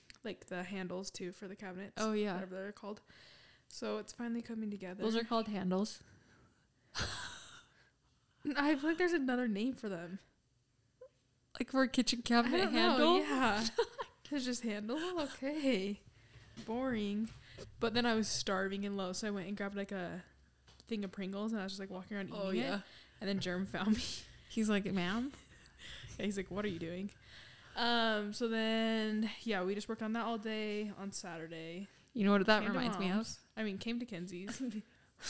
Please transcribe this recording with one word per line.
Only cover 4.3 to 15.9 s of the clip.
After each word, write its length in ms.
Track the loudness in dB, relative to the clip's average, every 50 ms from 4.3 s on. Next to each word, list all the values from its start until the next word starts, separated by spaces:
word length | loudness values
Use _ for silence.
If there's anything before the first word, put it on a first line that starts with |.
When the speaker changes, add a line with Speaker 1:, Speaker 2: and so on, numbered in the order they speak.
| -4 -4
Speaker 1:
coming 280 | -4 -6 -6 -6 -4 -4
together. 320 | -6 -6 -8 -8 -6 -2
Speaker 2:
Those 140 | 0 2 2
are 80 | 2 0
called 240 | 2 0 0 0 0
handles. 540 | -2 -2 0 2 2 2 2 0 -2 -8 -14 -20 -20 -20 _ -20 -20 -20 -20 _ _ _ _ _ _ _ _ _ -6
Speaker 1:
<laughs> 0 | -4 -4 -4 -4 -6 -8 -10 -10 -14 -16 -18 -20 -20 -20 _ _ _ -20 _ _ _ _ _ _ _ _ _ _ _ -4 -2 2
I 180 | 4 4 4 4
feel 140 | 4 4 2
like 80 | 2 4
there's 140 | 4 4
another 360 | 4 4 2 2 2 2 2 2
name 260 | 2 2 0 0 -2
for 140 | -2 -4 -4
them. 300 | -4 -4 -6 -8 -10 -10 -12 _ _ _ _ _ _ _ _ _ _ _ _ _ _ -20 -20 -20 _ _ _ _ _ _ _ _ -6 -6
Speaker 2:
Like 120 | -4 0
for 120 | 4 4
a 60 | 4 4
kitchen 320 | 4 4 4 4 2 0 2
Speaker 1:
I 40 | 4
Speaker 2:
cabinet 280 | 6 6 6 6 4 4
Speaker 1:
don't 140 | 4 4
know, 160 | 4 6 6 6
Speaker 2:
handle? 280 | 6 8 8 8 8 6
Speaker 1:
yeah. 440 | 6 4 2 4 4 4 4 2 0 0
Speaker 2:
<laughs> 60 | 2 0 0 0 0 -8 -8 -10 -10 _ -10 -4
Speaker 1:
It's 140 | -4 -2 -2
just 180 | -2 -2 -2
handle? 360 | -2 -2 -2 -2 -2 -2 -2 -2 -2 -2 -2 -2
Okay. 800 | -2 -4 -4 -4 -4 -2 -2 2 2 4 4 2 2 -2